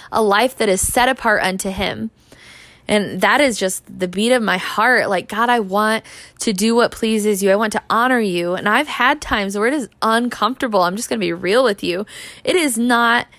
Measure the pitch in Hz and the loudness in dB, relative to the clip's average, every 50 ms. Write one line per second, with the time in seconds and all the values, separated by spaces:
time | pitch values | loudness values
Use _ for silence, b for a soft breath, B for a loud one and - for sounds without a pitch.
0 | B B - 226 220 202 196 208 240 254 - - 226 202 185 190 - - - 254 | B B -2 0 2 2 4 2 2 0 0 0 0 0 0 0 -2 -2 0 2
1 | 254 254 262 - - 226 208 - - 185 190 190 - 190 190 196 190 - - 220 | 2 2 0 0 0 0 0 2 0 -2 -2 -4 -6 -6 -6 -4 -6 -6 -6 -6
2 | 220 220 B B B B B B B B B B B B B B B - 208 208 | -10 -10 B B B B B B B B B B B B B B B -2 0 0
3 | 190 113 - 185 208 202 226 262 294 262 202 - 190 190 - - - - - 185 | 0 -2 -2 0 2 2 4 4 2 2 0 0 -2 -4 -4 -6 -10 -14 -8 -6
4 | 185 180 175 196 220 240 254 247 214 185 180 180 - - - 202 220 254 247 214 | -6 -4 -2 0 2 2 2 2 2 0 -2 -2 -4 -4 -2 2 2 4 4 2
5 | - 196 196 170 - - 202 214 240 247 247 233 202 185 190 208 214 214 220 214 | 2 0 -2 -2 -4 -4 -2 0 2 2 2 2 0 0 0 0 2 2 0 -2
6 | B B B B B B B - - 226 202 180 214 226 233 240 233 220 - - | B B B B B B B -6 -4 -2 -2 0 0 2 4 4 2 2 0 -2
7 | 233 220 220 214 202 214 202 185 202 190 190 208 226 208 220 - - - 196 226 | -2 0 0 0 0 0 0 2 2 2 2 2 2 -2 -2 -4 -4 -2 0 2
8 | 247 254 262 233 214 190 175 175 170 175 180 - - 208 214 262 302 294 - - | 2 2 2 2 0 0 -2 -2 -2 -2 -2 -2 0 2 2 2 0 -2 -2 0
9 | 240 262 302 - - - 262 214 196 196 196 202 214 247 302 302 214 - _ _ | 0 0 0 0 -4 -4 -4 -2 -2 -2 -2 -2 0 0 0 -2 -4 -6 _ _
10 | - 220 226 233 247 240 - - 208 226 262 - 277 240 208 190 175 175 185 220 | 0 0 2 2 0 -2 -2 -2 -2 -2 -2 -4 -4 0 2 2 2 2 0 -4
11 | - - 240 220 185 170 165 185 185 180 208 254 269 226 202 - 190 175 170 190 | -6 -4 -4 -2 -2 -2 -4 -4 -2 0 2 2 2 2 0 -2 -4 -4 -4 -4
12 | 214 B B B B B B B - - 339 359 311 277 220 226 240 247 240 233 | -6 B B B B B B B -2 0 0 2 2 0 0 0 0 2 2 4
13 | 233 233 233 240 - b b | 4 4 2 0 0 b b